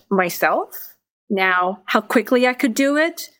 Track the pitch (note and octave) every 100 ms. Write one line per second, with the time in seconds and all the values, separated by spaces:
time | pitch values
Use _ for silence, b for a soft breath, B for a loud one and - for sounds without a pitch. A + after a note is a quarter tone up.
0 | - F#3+ F3+ - D#3+ A#3 G#4 - - _
1 | _ _ - G3 F#3+ F3+ F3+ G3+ - A3+
2 | G#3+ A#3+ G#3 B3 B3 B3+ C4+ G#3+ C#4 D4
3 | E4 E4 - _